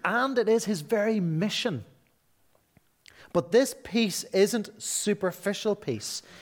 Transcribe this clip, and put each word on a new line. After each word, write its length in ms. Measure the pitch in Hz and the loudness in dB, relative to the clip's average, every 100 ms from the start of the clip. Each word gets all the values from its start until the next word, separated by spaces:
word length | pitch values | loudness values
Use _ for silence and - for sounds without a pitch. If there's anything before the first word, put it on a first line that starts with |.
| - | -2
and 320 | 226 269 254 | 0 0 2
it 100 | 214 | 2
is 180 | 226 220 | 2 2
his 160 | 190 | -4
very 380 | 147 220 208 220 | -2 0 2 0
mission. 640 | 170 156 202 - 240 135 98 _ _ _ _ _ _ _ _ _ _ _ - - - | 0 0 0 -2 -2 -4 -8 _ _ _ _ _ _ _ _ _ _ _ -20 -20 -4
But 180 | 175 170 | -2 2
this 240 | 226 269 - | 4 2 -2
peace 400 | - 233 226 - - | -4 0 0 -2 -2
isn't 560 | 190 202 226 202 - | 2 4 2 -4 -10
superficial 920 | - - 208 202 185 175 196 196 214 202 | -6 -4 -2 0 -2 -2 -4 -2 -2 -2
peace 460 | - 113 - - - - | -2 -6 -6 -10 -12 -20